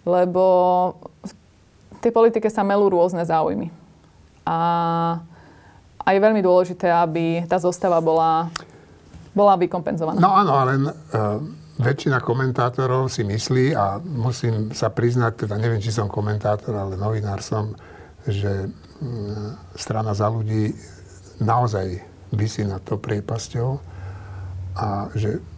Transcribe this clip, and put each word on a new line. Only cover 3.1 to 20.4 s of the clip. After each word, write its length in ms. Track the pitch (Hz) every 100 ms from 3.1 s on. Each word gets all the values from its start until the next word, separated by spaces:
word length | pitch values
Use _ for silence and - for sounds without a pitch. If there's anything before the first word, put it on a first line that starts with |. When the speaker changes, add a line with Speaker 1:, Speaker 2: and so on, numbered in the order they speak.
| 175
Speaker 1:
záujmy. 460 | 170 160 165 202 175 - - - _ _ - _
A, 160 | - 165 170 170 170 170 165 170 165 - - - - - - -
a 60 | -
je 80 | 196
veľmi 240 | 214 214
dôležité, 480 | 185 180 180 180 175
aby 560 | 170 170 160 165 165 170
tá 160 | 180
zostava 400 | 175 175 196 170
bola, 480 | 165 160 165 160 170 - - - - - - - -
bola 240 | 196 202
vykompenzovaná. 640 | 185 175 180 151 156 156 165
Speaker 2:
No 160 | 185
áno, 240 | 190 196 135
ale, 160 | 127
e, 160 | 135 139 - - 113 104 104 156 - - -
väčšina 400 | 120 143 151 131
komentátorov 960 | - 123 131 123 123 123 131 127 131
si 80 | -
myslí, 560 | 98 110 - 127 131 104
a 240 | 101 101
musím 720 | 180 135 113 123 120 110 107
sa 160 | 135 113
priznať, 560 | - 120 123 113 107 107
teda 160 | 104
neviem, 160 | 117 113
či 160 | 110
som 160 | 107 104
komentátor, 640 | 104 104 104 104 104 -
ale 240 | 104 98 92
novinár 480 | 104 110 101 98 -
som, 320 | 110 107 - - - - - -
že, 480 | 98 101 98 95 - - -
mm, 800 | 135 117 104 107 107 147 - -
strana 400 | - 110 110 101
Za 160 | 104
ľudí 400 | 113